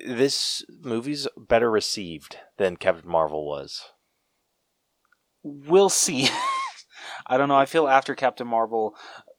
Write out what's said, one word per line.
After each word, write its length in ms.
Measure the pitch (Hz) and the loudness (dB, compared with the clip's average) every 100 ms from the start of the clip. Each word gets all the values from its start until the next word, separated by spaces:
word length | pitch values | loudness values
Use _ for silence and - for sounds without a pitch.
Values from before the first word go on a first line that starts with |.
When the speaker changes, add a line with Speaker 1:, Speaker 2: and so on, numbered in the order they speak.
| - | -6
Speaker 1:
this 580 | 120 139 - - - - - | 0 2 0 -4 -6 -10 -14
movie's 460 | 147 113 127 147 139 - | -6 -4 -4 -6 -8 -10
better 320 | 113 113 117 | 2 2 4
received 640 | 107 - - 92 78 - - - - | 2 0 -4 -8 -12 -16 -20 -14 -2
than 180 | 98 87 | -2 0
Captain 320 | 95 85 85 | 0 0 0
Marvel 360 | 85 78 76 73 | 0 0 -2 -6
was. 380 | 71 69 - - _ _ _ _ _ _ _ _ _ _ _ _ _ _ _ | -8 -8 -14 -16 _ _ _ _ _ _ _ _ _ _ _ _ _ _ _
Speaker 2:
We'll 460 | 151 143 143 180 196 | -18 -14 4 6 6
see. 380 | - - 135 - | 4 0 2 0
<laughs> 960 | 932 1017 1077 1077 - - - - - - | 0 -2 -4 -6 -10 -20 -20 -16 -14 -2
I 100 | 127 | 0
don't 100 | 143 | 4
know. 80 | 139 | 4
I 80 | 135 | 4
feel 220 | 165 147 | 2 4
after 280 | 135 135 135 | 4 2 -2
Captain 320 | 131 - 120 | -2 -2 -4
Marvel, 480 | 117 113 113 107 - - - - | -2 0 0 -2 -6 -18 -20 -20